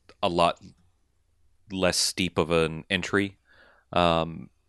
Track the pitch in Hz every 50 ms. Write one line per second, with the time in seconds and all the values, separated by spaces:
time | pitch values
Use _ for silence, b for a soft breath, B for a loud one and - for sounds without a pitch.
0 | _ _ - - - 95 85 85 85 85 - - 98 87 - _ _ _ _ _
1 | _ _ _ _ _ _ _ _ _ _ _ _ _ - 95 95 92 87 - -
2 | - - - - 92 85 - - 82 76 85 82 80 80 80 80 - - 98 90
3 | 90 - - 98 101 101 - _ b b b b b b b b b b - 90
4 | 87 85 82 82 82 85 82 80 - - _ _ _